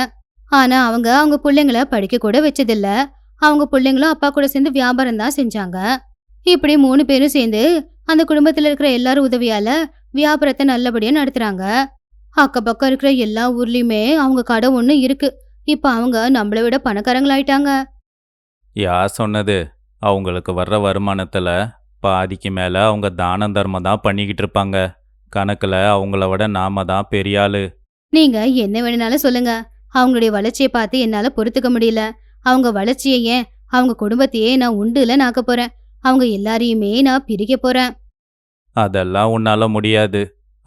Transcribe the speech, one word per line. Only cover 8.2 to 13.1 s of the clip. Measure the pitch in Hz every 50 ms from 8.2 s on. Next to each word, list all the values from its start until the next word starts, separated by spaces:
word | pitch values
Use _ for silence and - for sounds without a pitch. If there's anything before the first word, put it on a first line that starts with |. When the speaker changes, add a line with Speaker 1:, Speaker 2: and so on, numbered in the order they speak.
| 330
Speaker 1:
குடும்பத்துல | 311 311 302 294 320 302 311 302 302
இருக்கிற | 294 285 294 285
எல்லாரும் | 254 240 247 254 269 285 277 262
உதவியால | 240 240 240 226 220 208 208 220 269 320 320 285 - _ _ _
வியாபாரத்தை | - 269 294 294 302 294 294 294 262 - 277
நல்லபடியா | 277 254 240 247 247 226 226 214 226 285
நடத்துறாங்க. | 302 285 269 - 254 233 214 196 185 185 196 220 254 269 269 - _ _ _ _ - - - -
அக்கப்பக்கம் | - 285 269 - 254 214 233 226 - 277 262
இருக்கிற | 262 269 269 277